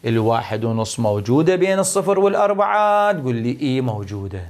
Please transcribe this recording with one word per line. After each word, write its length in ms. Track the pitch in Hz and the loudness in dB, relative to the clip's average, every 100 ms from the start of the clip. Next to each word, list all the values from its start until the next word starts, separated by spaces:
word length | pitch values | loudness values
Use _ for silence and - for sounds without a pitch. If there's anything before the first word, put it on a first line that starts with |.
| 117 | 0
الواحد 600 | 113 110 113 120 110 113 | 0 2 0 -2 -4 -2
ونص 340 | 113 110 - | -2 -4 -2
موجودة 560 | 110 104 104 135 165 185 | 0 0 2 2 2 2
بين 240 | 190 190 | 2 2
الصفر 400 | 196 196 185 190 | 0 0 0 2
والأربعة؟ 920 | 202 202 202 202 202 208 208 208 208 | 2 2 2 2 0 2 2 4 2
تقول 240 | 190 131 117 | 0 -2 -2
لي 220 | 117 131 | -2 -2
إي 200 | 143 131 | -2 0
موجودة. 600 | 127 107 98 104 98 95 | -2 -4 -8 -8 -8 -10